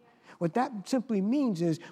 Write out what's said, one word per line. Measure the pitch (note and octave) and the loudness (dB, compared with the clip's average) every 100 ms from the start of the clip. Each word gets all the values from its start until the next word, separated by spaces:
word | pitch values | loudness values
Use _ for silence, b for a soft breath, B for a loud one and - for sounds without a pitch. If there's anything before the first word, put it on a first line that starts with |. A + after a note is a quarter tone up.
| B B B - | B B B -6
what | E3+ A3 | -2 0
that | C4+ G#3+ - | -2 -4 -2
simply | C4 - G#3+ | -2 0 0
means | G3 C#4+ C4 E3+ | 2 2 2 2
is | E3+ D#3 B | 0 0 B